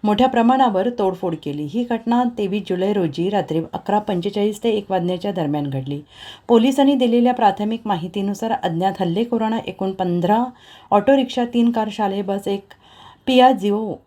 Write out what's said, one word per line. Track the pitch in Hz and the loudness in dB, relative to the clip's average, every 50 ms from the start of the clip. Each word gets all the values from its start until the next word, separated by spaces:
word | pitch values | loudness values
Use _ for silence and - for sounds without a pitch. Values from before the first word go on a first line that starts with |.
| - | 2
मोठ्या | 208 208 202 254 262 | 0 2 2 2 2
प्रमाणावर | - 233 226 233 262 262 269 240 196 185 196 247 240 240 | 4 2 4 4 4 4 4 2 2 0 -2 -2 -2 0
तोडफोड | 202 185 185 180 - 180 165 156 - | -2 -2 -2 -2 -4 -6 -6 -6 -8
केली. | 147 143 147 | -8 -8 -6
ही | 151 143 151 233 247 240 | -8 -6 -4 -4 -4 -2
घटना | 233 226 226 233 240 240 254 233 240 - | -4 -6 -2 0 0 2 0 0 -2 -4
तेवीस | 208 185 190 208 202 - | -4 -2 -2 -4 -2 -4
जुलै | 185 180 190 196 | -2 -2 0 0
रोजी | 208 202 180 160 135 - 170 190 | 0 0 0 -2 -2 -2 -2 0
रात्री | 202 196 170 - 156 165 160 - | 0 -2 -2 0 -2 -4 -4 -4
अकरा | - 170 - - 202 208 | -10 -10 -4 -2 -2 -2
पंचेचाळीस | 208 214 202 175 175 202 196 208 202 214 208 208 - | 0 -2 -4 -2 -4 -4 -2 0 -2 -2 -2 -2 -2
ते | 233 | -2
एक | 220 214 208 - | -2 -2 -2 -2
वाजण्याच्या | 190 185 175 175 180 180 - 202 | -2 -2 0 -2 -4 -4 -4 -6
दरम्यान | 190 185 156 143 147 147 143 143 | -4 -2 -2 -2 -2 -2 -4 -4
घडली. | 135 135 131 135 143 143 147 _ - - - - - - _ - | -6 -6 -6 -6 -10 -10 -12 _ -20 -20 -20 -20 -20 -20 _ 2
पोलिसांनी | 240 226 226 269 269 285 277 277 285 | 4 4 4 4 2 4 4 4 4
दिलेल्या | 247 247 233 226 240 240 247 247 | 2 2 2 2 4 2 2 2
प्राथमिक | 247 233 202 190 - 208 214 226 226 - | 4 2 2 2 2 -4 -4 -4 -6 -4
माहितीनुसार | 214 196 165 160 180 - 208 196 202 202 196 226 226 226 - | -4 -4 -4 -4 -6 -6 -4 -4 -4 -4 -4 -4 -4 -4 -2
अज्ञात | - 175 165 165 185 190 190 - | -2 -4 -2 0 0 0 0 0
हल्लेखोरांना | 190 170 170 196 233 233 240 226 220 220 220 233 - | -2 -2 0 0 -2 0 0 -2 0 0 -2 -4 -4
एकूण | - 180 - 190 190 | -8 -8 -6 -6 -6
पंधरा | 190 190 190 175 175 175 170 180 208 226 247 254 247 - - - - - - - | -4 -4 -2 -2 0 0 2 2 2 2 2 -2 -6 -16 -20 -20 -20 -20 -4 0
ऑटो | - 208 208 269 277 | 0 2 4 4 4
रिक्षा, | 277 262 262 - 254 240 | 4 2 0 -2 -4 -4
तीन | 240 240 240 233 233 | -2 0 2 2 2
कार, | 233 226 220 220 | 2 0 -4 -4
शालेय | 202 - 214 196 196 202 | -4 -4 -2 -2 -2 -4
बस, | 202 190 196 196 196 196 | -4 -4 -4 -4 -4 -4
एक | 196 196 - _ - _ _ - - - - - - _ _ | -6 -6 -6 _ -20 _ _ -20 -20 -20 -20 -20 -20 _ _
पियाजिओ | - 262 254 254 262 262 196 185 208 202 214 220 208 160 - _ | 2 6 8 8 8 6 4 0 0 0 0 -2 -6 -8 -12 _